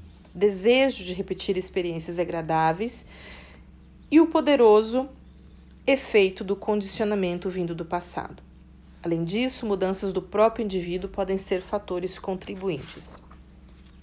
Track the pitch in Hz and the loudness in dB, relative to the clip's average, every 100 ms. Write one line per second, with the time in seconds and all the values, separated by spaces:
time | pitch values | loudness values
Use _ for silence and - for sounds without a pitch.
0 | - - - 175 208 190 202 254 269 240 | -16 -20 -18 0 2 2 4 4 4 0
1 | 185 180 190 185 - 185 185 - 175 165 | -6 -6 -6 -6 -4 -4 -4 -4 -4 -4
2 | 160 170 170 170 156 160 160 165 233 - | -4 -4 -4 -4 0 2 2 2 -2 -6
3 | - - - - - - - - - - | -12 -18 -20 -20 -20 -20 -20 -20 -20 -20
4 | - 294 330 320 277 277 233 214 220 247 | 2 6 6 4 4 6 8 8 6 0
5 | 269 - - - - - - - - 269 | -4 -8 -20 -20 -20 -20 -20 -6 0 0
6 | - 220 190 190 190 196 - 208 196 - | 2 4 4 2 -6 -4 -2 -2 -2 -2
7 | 214 208 185 175 190 180 170 165 165 175 | -2 0 -2 -4 -6 -4 -4 -4 -6 -4
8 | - - - - - - - - - - | -4 -6 -8 -12 -20 -20 -20 -20 -20 -10
9 | 170 165 165 208 254 254 226 196 185 190 | -4 -2 -2 -2 -2 -2 -4 0 0 -2
10 | 196 185 180 202 220 226 214 185 175 180 | -4 -4 -2 2 2 2 -4 -4 -4 -6
11 | 190 - 185 190 - 185 185 208 - 180 | -6 -6 -4 -2 -2 -4 -2 -8 -4 -6
12 | 180 - - 190 - 196 190 147 - - | -6 -8 -8 -8 -8 -8 -6 -6 -8 -14
13 | - - - - - - - - - - | -12 -12 -14 -20 -20 -20 -20 -20 -20 -20